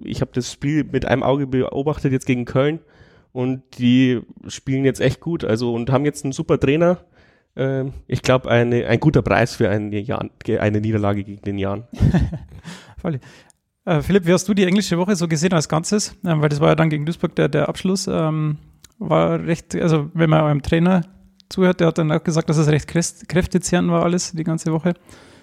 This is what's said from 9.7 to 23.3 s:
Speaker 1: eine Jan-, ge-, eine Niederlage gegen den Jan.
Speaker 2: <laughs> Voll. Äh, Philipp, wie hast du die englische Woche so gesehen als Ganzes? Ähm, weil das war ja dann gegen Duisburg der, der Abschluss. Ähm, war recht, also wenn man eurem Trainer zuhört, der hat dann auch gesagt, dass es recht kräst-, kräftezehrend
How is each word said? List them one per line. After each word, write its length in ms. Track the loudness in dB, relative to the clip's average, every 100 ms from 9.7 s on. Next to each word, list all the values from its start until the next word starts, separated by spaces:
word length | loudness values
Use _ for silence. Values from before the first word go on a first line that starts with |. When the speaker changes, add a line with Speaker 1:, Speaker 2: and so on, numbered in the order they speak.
Speaker 1:
eine 280 | 0 -2 -6
Jan-, 320 | -4 -6 -8 -10
ge-, 140 | -4 0
eine 220 | 0 0
Niederlage 420 | 0 0 0 -2
gegen 180 | -6 -10
den 160 | -8 -4
Jan. 260 | -4 -6 -10 0 2 2 0 -4
Speaker 2:
<laughs> 560 | -14 -20 -20 -20 -20 -10
Voll. 220 | -6 -6 -8 -20 _ _ _ _ -2
Äh, 160 | -2
Philipp, 240 | 2 2 4
wie 60 |
hast 140 | 2 2
du 60 |
die 100 | 0
englische 340 | 2 2 0 -2
Woche 180 | 0 0
so 120 | 0
gesehen 240 | 0 2
als 140 | 0 0
Ganzes? 460 | -2 0 -2 -2 -6 -2
Ähm, 160 | 0
weil 60 | 0
das 100 | 2
war 80 | 2
ja 60 |
dann 160 | 4 2
gegen 160 | 0 -4
Duisburg 280 | -4 -4 0
der, 120 | 0
der 200 | 0 -2
Abschluss. 360 | -2 -2 -2 -2
Ähm, 520 | -2 0 0 -2 -4 -10 _ -20 -10
war 420 | 0 2 2 0 -2
recht, 280 | -4 -4
also 360 | -2 2 2 0
wenn 160 | 0 2
man 140 | 4
eurem 200 | 4 0
Trainer 400 | 0 2 2 2 0 -10 -20 _ -10
zuhört, 320 | 0 2 4
der 80 | 2
hat 100 | 2
dann 120 | 0
auch 140 | 0
gesagt, 240 | 0 -2 0
dass 80 | 2
es 120 | 2
recht 200 | 2 0
kräst-, 400 | -2 -4 -6
kräftezehrend 600 | -4